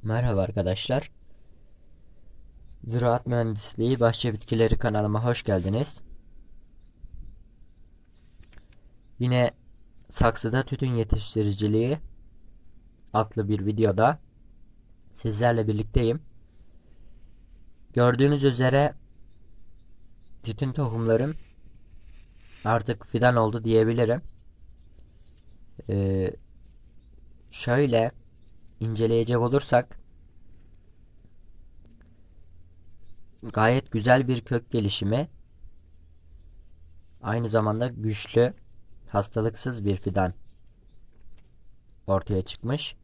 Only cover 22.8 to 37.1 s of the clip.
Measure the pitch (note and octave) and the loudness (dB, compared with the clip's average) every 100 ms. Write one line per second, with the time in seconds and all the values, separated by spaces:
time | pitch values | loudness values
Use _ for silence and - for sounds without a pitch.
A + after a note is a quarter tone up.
22.8 | G#2+ A#2 - A#2+ B2 B2 A2 A#2 A2+ A2 | 0 -8 -4 2 4 4 2 0 2 4
23.8 | A2 A#2 A#2 A#2+ - - - - - - | 4 2 2 0 -4 -18 -20 -20 -20 -20
24.8 | - - - - - - - - - - | -20 -20 -20 -20 -20 -20 -20 -20 -20 -20
25.8 | - G2+ G2 F#2+ F#2 - - - - - | -6 -2 0 0 -2 -4 -18 -20 -20 -20
26.8 | - - - - - - - - - A#2+ | -20 -20 -20 -20 -20 -20 -20 -10 0 2
27.8 | C#3+ A#2 A#2 - - - - - - - | 4 4 2 -2 -20 -20 -20 -20 -20 -8
28.8 | A2+ A2 A2+ A#2 A2+ B2 A#2+ C#3 - B2 | -6 0 2 2 2 0 2 0 4 2
29.8 | B2 - - - - - - - - - | 2 -10 -20 -20 -20 -20 -20 -20 -20 -20
30.8 | - - - - - - - - - - | -20 -20 -20 -20 -20 -20 -20 -20 -20 -20
31.8 | - - - - - - - - - - | -20 -20 -20 -20 -20 -20 -20 -20 -20 -20
32.8 | - - - - - - A#2+ A2 A2 B2+ | -20 -18 -16 -16 -16 -14 -8 0 4 2
33.8 | - A#2 G#2+ B2+ B2+ B2 - A#2+ - A#2+ | 0 -2 4 4 4 -2 -2 -4 -2 -2
34.8 | G2+ - G2 A2+ D#3+ - - - - - | 0 0 0 0 -2 -10 -20 -20 -20 -20
35.8 | - - - - - - - - - - | -20 -20 -20 -20 -20 -20 -20 -20 -20 -20
36.8 | - - - | -20 -20 -20